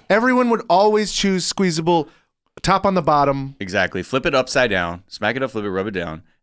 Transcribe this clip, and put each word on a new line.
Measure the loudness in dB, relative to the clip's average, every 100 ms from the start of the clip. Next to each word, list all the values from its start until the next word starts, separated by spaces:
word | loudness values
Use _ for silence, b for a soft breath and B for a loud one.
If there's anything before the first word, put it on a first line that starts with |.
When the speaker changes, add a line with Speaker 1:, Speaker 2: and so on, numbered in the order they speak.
| 0
Speaker 1:
Everyone | 2 4 2 2
would | 0 2
always | 4 4 4 0
choose | 0 0 0 -2
squeezable, | -2 0 0 0 0 0 b b _ _ -8
top | -2 0 2
on | 0
the |
bottom. | 2 2 2 0 -6 -10
Speaker 2:
Exactly. | -4 -2 -2 -4
Flip | -4 -2 0
it | 0
upside | 0 0 0
down. | 0 -2 -6 -14
Smack | -4 -4 -2
it |
up, | -4
flip | -4
it, | -4
rub | -4 -4
it |
down. | -6 -8 -10 -16 _